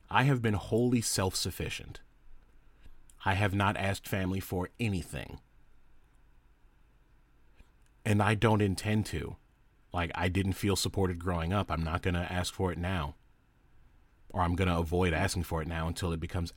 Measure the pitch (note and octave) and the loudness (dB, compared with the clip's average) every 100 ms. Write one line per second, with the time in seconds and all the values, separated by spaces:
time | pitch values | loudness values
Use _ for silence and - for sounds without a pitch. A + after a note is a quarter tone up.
0 | - G2+ C3+ C3 A2+ G#2 - A2 B2 B2 | 0 4 4 4 2 0 0 2 4 2
1 | A2 - F#2+ - F#2 - D#2 - - - | 2 0 0 0 -4 -4 -6 -8 -12 -16
2 | - - - - - - - - - - | -20 -20 -20 -20 -20 -20 -20 -20 -20 -20
3 | - - - G2 G#2 G2+ G2+ - G2 G2 | -20 -4 0 2 2 2 2 2 -2 -2
4 | - G#2 F#2 F#2+ - F#2+ F2+ - A#2 F#2+ | -4 -2 0 -2 -4 -4 -4 -4 -2 -2
5 | - C#2 - - - - - - - - | -4 -10 -10 -14 -18 -20 -20 -20 -20 -20
6 | - - - - _ _ - _ _ _ | -20 -20 -20 -20 _ _ -20 _ _ _
7 | _ _ _ _ - - - _ _ _ | _ _ _ _ -20 -20 -20 _ _ _
8 | A2 G2+ G2+ A2 A#2 G#2+ G#2 F2+ G#2+ G#2+ | 2 4 4 4 6 6 4 2 0 0
9 | G#2 E2 C#2 - _ _ _ _ _ F2+ | 0 -4 -6 -12 _ _ _ _ _ -4
10 | E2+ - F2+ F2+ F#2+ F#2 G2+ F#2+ F#2+ G2+ | -4 -2 0 0 0 0 0 2 0 0
11 | F#2+ F2 F2 F2 E2 G2+ F#2 D#2+ E2 E2+ | 0 -2 -2 -2 0 0 0 -2 -2 -2
12 | F#2+ F2 F2+ F2+ F2+ - F#2 E2 F2 F#2 | 0 0 -2 -2 -4 -2 -2 -2 -2 -2
13 | C#2+ - _ _ _ _ _ - - - | -4 -8 _ _ _ _ _ -20 -20 -20
14 | _ _ - F#2+ F2 F2 F#2 E2+ E2 F2 | _ _ -8 -2 0 2 2 2 2 2
15 | F2+ D#2+ F#2+ F2+ E2+ E2 D#2 E2 D#2+ E2+ | 2 2 0 -2 -2 -4 -4 -4 -4 -2
16 | F#2 E2 E2+ F#2 E2+ | -2 -2 -4 -4 -4